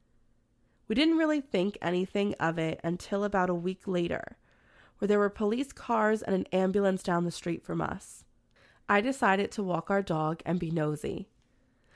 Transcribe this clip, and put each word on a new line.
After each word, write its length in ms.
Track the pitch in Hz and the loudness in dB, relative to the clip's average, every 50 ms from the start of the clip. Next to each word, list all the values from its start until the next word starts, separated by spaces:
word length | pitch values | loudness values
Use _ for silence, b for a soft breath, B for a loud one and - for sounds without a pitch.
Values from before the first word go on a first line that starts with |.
| _ _ _ _ _ _ _ _ _ _ _ _ _ _ _ _ _ - | _ _ _ _ _ _ _ _ _ _ _ _ _ _ _ _ _ -2
We 60 | 220 | 2
didn't 240 | 233 302 320 330 320 | 2 4 4 4 4
really 220 | 320 311 302 302 | 4 2 2 0
think 380 | 277 - - 190 175 208 - - | -2 0 0 0 0 0 -2 -2
anything 540 | - 170 175 180 185 - - 202 202 202 - | -2 -2 0 0 -2 -2 0 0 0 0 -2
of 240 | - - 165 170 170 | -2 -2 -2 0 0
it 220 | 160 160 160 - - | -2 -2 -2 -4 -4
until 400 | 165 175 175 - - 202 196 208 | -4 -4 -4 -6 -4 -2 -2 -2
about 260 | 208 208 196 185 185 | 0 2 2 2 2
a 40 | 180 | 0
week 320 | 170 170 185 190 - - 202 | -2 -2 -4 -6 -6 -6 -2
later, 480 | 185 175 175 170 - - - - - _ b b b b b b b b b b b b | -2 0 0 0 -2 -4 -6 -10 -16 _ b b b b b b b b b b b b
where 100 | 208 196 | 0 2
there 100 | 208 208 | 4 4
were 120 | 208 202 | 2 2
police 420 | 202 - 214 208 220 247 277 277 | 0 0 -2 0 0 -2 -4 -6
cars 500 | - - - - 233 220 214 214 220 214 | -8 -12 -4 -2 0 2 4 2 2 0
and 120 | - - 196 | 0 0 -2
an 120 | 185 190 - | -2 0 0
ambulance 500 | - 185 185 190 190 208 202 190 185 190 | 0 2 2 2 2 2 2 2 2 0
down 220 | - - 175 175 175 | 0 0 0 2 0
the 60 | 170 | -2
street 340 | - - - 175 170 - - | -4 -6 -6 -6 -6 -6 -6
from 160 | - 165 165 | -6 -4 -4
us. 440 | 165 - - 190 - - - - - _ _ _ _ _ b b b b b b b - | -4 -4 -6 -8 -12 -16 -20 -20 -20 _ _ _ _ _ b b b b b b b 2
I 120 | 202 208 | 2 2
decided 500 | 208 262 262 - 254 202 190 190 202 - | 2 2 0 2 2 4 4 4 2 -2
to 100 | - - 202 | -2 -4 -2
walk 260 | 185 175 165 - - | -2 -2 -2 0 0
our 120 | 196 202 | 0 0
dog 400 | 196 - 170 156 156 156 165 - - | 2 0 0 0 0 -2 -2 -4 -4
and 160 | 156 170 180 | -4 -2 -2
be 100 | 175 160 | -2 -2
nosy. 580 | 165 170 151 151 151 147 - - 165 175 190 _ _ _ b b b b b b b b b b b | 0 0 0 0 -2 -4 -4 -6 -6 -6 -8 _ _ _ b b b b b b b b b b b